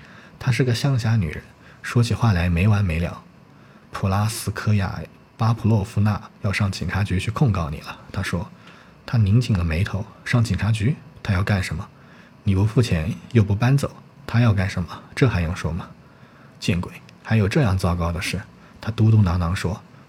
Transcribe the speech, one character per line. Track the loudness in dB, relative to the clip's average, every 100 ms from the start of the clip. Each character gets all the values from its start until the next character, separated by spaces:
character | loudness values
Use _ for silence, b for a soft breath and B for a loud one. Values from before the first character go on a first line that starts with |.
| B B B B
她 | -2
是 | 0
个 | 2
乡 | 0 0 0
下 | 2 0
女 | 0
人， | -6 -16 B B B
说 | -2 0
起 | 2
话 | 2 2
来 | 2 2
没 | 2 4
完 | 4
没 | 2 0
了。 | -4 -6 -20 -20 -20 B B B B
“普 | -6 -2
拉 | 0 0
斯 | -2 -6
科 | -4 0
亚· | 2 0 -6 -12 -16 -18 -4
巴 | -2
普 | 0 2
洛 | 2
夫 | 0 0
娜 | 0 0 -6 -8
要 | -4
上 | 0 0
警 | -2 -4
察 | -2
局 | 0 -2
去 | -2
控 | 0 2
告 | 2 -2
你 | -6
了。” | -12 -18 -12
她 | -8
说。 | -4 -6 -6 B B B B B -4
他 | 2
拧 | 4 4
紧 | 2 0
了 |
眉 | 0 0
头 | -2 -4 -8 -12
：“上 | -2 0
警 | 2 0
察 | 0
局？ | 0 0 -2 -8 -14
他 | -2
要 | -2
干 | 0 0
什 | -2
么？ | -6 -10 B B B B B
你 | 0
不 | 2
付 | 2 2
钱 | 2 0 -2 -6 -2
又 | 2
不 | 2
搬 | 2 2 2
走， | 0 -8 -20 -20 -4
他 | 2
要 | 2
干 | 2 0
什 | -2
么？ | -6 -8 -12 0
这 | 0
还 | 2
用 | -2 -4
说 | -6
吗 | -6 -10 -18 B B B B B B
？”“见 | -4 -2
鬼！ | -4 -10 -20 -16
还 | -2 2
有 | 2
这 | 2
样 | 2 2
糟 | 0
糕 | -2 -2
的 | -4
事。” | -6 -8 -10 B B B
他 | -8
嘟 | 2 4
嘟 | 6
囔 | 4 2
囔 | -2
说， | -2 -4 -6 -12 B